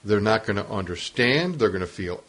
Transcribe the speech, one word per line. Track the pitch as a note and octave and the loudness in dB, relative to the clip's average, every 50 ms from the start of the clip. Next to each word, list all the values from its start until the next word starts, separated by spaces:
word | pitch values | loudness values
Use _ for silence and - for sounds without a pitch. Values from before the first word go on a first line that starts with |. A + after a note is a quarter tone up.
| - | 2
They're | G#2 G#2+ G#2 | 2 2 4
not | G2+ G#2+ A2 A2 - | 4 4 2 2 2
gonna | - G2+ G2+ G2+ - | -2 -2 -2 -4 -4
understand. | G#2+ G2+ F#2 F2 F2 E2+ - - - - A#2+ B2 C3 D3+ F3 F3+ F3 C#3+ | -6 -6 -6 -6 -8 -8 -10 -6 0 2 2 4 4 2 0 -2 0 2
They're | A2+ G2+ | 2 2
gonna | F#2 F#2 F2+ | 2 0 -4
feel | F2 - - F#2 F2 F2+ - - | -6 -6 -8 -6 -6 -6 -8 -2